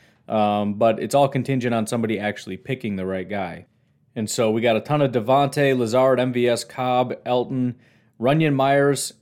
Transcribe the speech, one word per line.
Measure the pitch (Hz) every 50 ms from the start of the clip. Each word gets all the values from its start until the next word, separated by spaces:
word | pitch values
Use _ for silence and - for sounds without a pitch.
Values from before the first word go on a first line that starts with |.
| _ _ _ _ _ -
Um, | 110 107 107 104 104 104 104 104 101
but | 104 117 113 110 -
it's | - 110 -
all | 139 143
contingent | 135 - 131 120 - 135 131 120 120 117
on | 113 110 -
somebody | 123 117 113 110 110 95
actually | 104 104 101 - - - 95
picking | 92 - - 131 123 - 107 101
the | 95 92
right | 95 95 92 90 90
guy. | 104 98 92 87 82 85 - _ _ _ _ _ _ _ _ _ _
And | 120 110 107
so | - - 117 110 107
we | 117
got | 113 120 113
a | 107
ton | - - 147 147 143
of | 135
Devontae, | 120 123 104 120 131 143 143 135 - 147 143 139 131
Lazard, | 127 120 110 117 123 131 135 131 120
M | 127 127 120
V | 123 120 120
S, | 117 110 -
Cobb, | - - - 127 127 123 127 127 117 - - -
Elton, | 120 123 123 117 - 135 127 127 123 120 - _ _ _ _ _ _ _ -
Runyon, | 110 131 147 160 160 151 139
Myers, | 135 135 139 139 143 139 143 139 131 - - - _